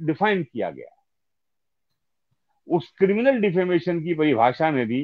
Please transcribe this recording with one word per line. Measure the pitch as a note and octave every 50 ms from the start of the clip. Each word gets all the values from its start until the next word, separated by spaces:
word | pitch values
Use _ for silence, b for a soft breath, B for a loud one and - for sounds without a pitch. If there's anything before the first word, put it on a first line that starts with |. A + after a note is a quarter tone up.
डिफाइन | D#3+ D3+ D3+ - G3 G#3+ G3+ F#3 D#3
किया | - - A2+ G2 E2+
गया। | C#2+ B1+ A#1 - _ _ _ _ _ _ _ _ _ _ _ _ _ _ _ _ _ _ _ _ _ _ _ _ _ _ _ _ _ _ _ _ _ _ _
उस | - E3 E3+ - - _
क्रिमिनल | _ G3 F#3+ G3+ A3 A#3+ C#4 C4+ A#3
डिफेमेशन | G#3 G3+ D#3+ F#3 F3+ F3+ F3+ E3 E3+ F3+ E3+ E3+ D#3
की | F3 E3+
परिभाषा | D3+ D#3 D3+ C3 A2 A2+ B2+ B2+ - D#3+ D#3+
में | D3+ C3 A#2+
भी | A2 A#2+ C3